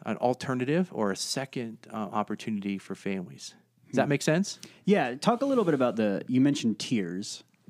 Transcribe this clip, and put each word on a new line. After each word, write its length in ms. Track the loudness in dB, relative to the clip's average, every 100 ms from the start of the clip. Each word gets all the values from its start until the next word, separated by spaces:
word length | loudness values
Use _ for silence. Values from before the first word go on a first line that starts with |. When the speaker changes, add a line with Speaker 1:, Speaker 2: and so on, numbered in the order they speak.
| -8
Speaker 1:
an 120 | -2
alternative 720 | 0 0 -4 -2 0 0 0
or 200 | -2 -2
a 40 | -2
second, 640 | -4 -6 -6 -6 -8 -10 -12
uh, 40 | -8 -4
opportunity 640 | -2 -2 -4 -4 -4 -2 -4
for 160 | -6 -8
families. 580 | -4 -4 -6 -12 -18 -18 _ _ _
Does 100 | 0
that 60 |
Speaker 2:
Hmm. 60 | 2
Speaker 1:
make 120 | 2
sense? 360 | 2 2 0 -6 -18 -4 2
Speaker 2:
Yeah, 300 | 4 2 0
talk 260 | 0 2
a 40 | 2
little 180 | 4
bit 100 | 4
about 220 | 4 2 4
the, 280 | 2 0 2
you 140 | 4
mentioned 380 | 4 4 0 -2
tiers. 640 | -2 -2 -2 -4 -8 -12 -16 _